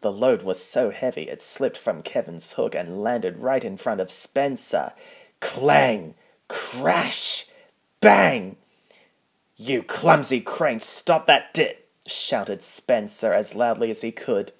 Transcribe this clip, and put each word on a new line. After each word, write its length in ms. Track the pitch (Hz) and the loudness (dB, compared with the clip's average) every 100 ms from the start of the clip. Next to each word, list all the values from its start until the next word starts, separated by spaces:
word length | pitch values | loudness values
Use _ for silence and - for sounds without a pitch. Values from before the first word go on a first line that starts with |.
The 120 | 107 | -2
load 300 | 98 123 113 | 0 2 2
was 200 | 95 92 | 0 -4
so 280 | - - 120 | -2 0 -2
heavy 380 | - 127 - 78 | 0 -4 -4 -10
it 140 | - | -10
slipped 340 | - - 131 - | -10 -4 -4 -4
from 240 | - 85 | -6 -6
Kevin's 540 | - - 113 82 - | -6 -6 -6 -8 -12
hook 200 | - 117 | -4 -4
and 280 | - 85 90 | -2 -8 -6
landed 360 | 104 123 92 87 | -4 -2 -4 -6
right 240 | 123 131 | -2 -2
in 140 | 120 98 | -4 -6
front 240 | - 104 | -4 -4
of 100 | 90 | -4
Spencer. 800 | - - - 143 127 - 95 67 - - - - _ | -6 -6 -2 -2 -2 -4 -2 -4 -10 -20 -20 -20 _
Clang! 720 | - - 135 143 135 107 82 - _ _ _ | -10 -2 4 6 4 0 -6 -18 _ _ _
Crash! 960 | - - 123 147 175 - - - - - - _ _ _ _ | -10 -8 -2 0 2 0 0 0 -2 -4 -18 _ _ _ _
Bang! 560 | 214 202 180 123 92 95 _ _ _ - _ _ _ _ _ _ | 8 8 6 2 -6 -14 _ _ _ -20 _ _ _ _ _ _
You 260 | 113 131 | -4 -4
clumsy 580 | - - 165 160 139 127 | -4 -2 6 6 6 -2
crane, 400 | 110 - 160 113 | -2 -2 -2 0
stop 460 | - - - 165 - | -4 -6 2 2 6
that 260 | 139 - | 4 4
di-, 240 | - 131 - _ _ - | -2 -2 -2 _ _ -8
shouted 560 | - - 123 98 98 | -6 -2 -2 -2 -6
Spencer 720 | - - - 123 104 - 113 | -8 -10 2 2 2 -2 2
as 200 | 95 107 | 2 0
loudly 360 | 101 120 113 113 | 0 0 2 0
as 100 | 110 | -2
he 100 | 113 | -6
could. 420 | - - 107 98 | -8 -2 -2 -2